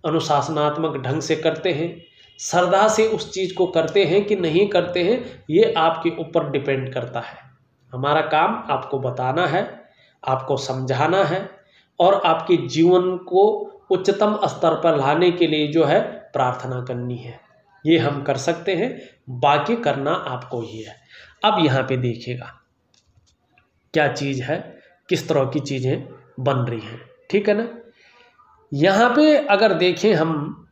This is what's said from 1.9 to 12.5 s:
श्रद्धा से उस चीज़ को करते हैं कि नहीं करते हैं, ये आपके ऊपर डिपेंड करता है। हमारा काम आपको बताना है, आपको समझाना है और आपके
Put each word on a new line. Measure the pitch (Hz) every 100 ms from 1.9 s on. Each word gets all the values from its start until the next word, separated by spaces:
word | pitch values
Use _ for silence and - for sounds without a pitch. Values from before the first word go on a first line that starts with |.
| - - _ _ -
श्रद्धा | - 175 180 190 214
से | 220 220
उस | 214 -
चीज़ | 190 180
को | - 180
करते | 165 160 202 170
हैं | 190 202
कि | 202
नहीं | 165 165 202
करते | 180 170 180
हैं, | 175 247 - - -
ये | 160 220
आपके | 165 165 160 170 165
ऊपर | 160 170 147
डिपेंड | 143 143 131 127
करता | 127 117 117
है। | - - - _ _ _ _
हमारा | 127 143 151
काम | 147 151 185 220 -
आपको | 135 - 139
बताना | 131 117 127 151 175
है, | 170 233 - - _ _ _
आपको | - 131 - 131
समझाना | - 131 131 127 156 190 151
है | 180 - - _ _ _ -
और | 160 147 170
आपके | 160 -